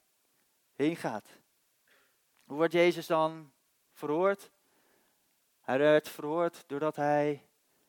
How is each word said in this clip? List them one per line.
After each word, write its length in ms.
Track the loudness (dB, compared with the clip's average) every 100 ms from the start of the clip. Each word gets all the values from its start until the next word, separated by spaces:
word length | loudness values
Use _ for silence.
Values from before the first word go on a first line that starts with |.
| _ _ _ _ _ _ _
heen 240 | -2 -2 -2
gaat. 320 | -6 -8 -12 -20 _ _ _ _ _ _ _ _ _ _
Hoe 120 | -10 -2
wordt 160 | 0
Jezus 340 | 4 2 2 0
dan 460 | 0 0 -4 -18 _ _ _ _
verhoord? 580 | -12 -4 0 0 -2 -8 _ _ _ _ _ _ _ _ _ _ _
Hij 180 | -4 2
werd 300 | 4 4 2
verhoord 560 | -8 -6 -2 -2 -4 -10
doordat 300 | -6 -4 -2
hij 520 | 0 2 0 -4 -10 _ _ _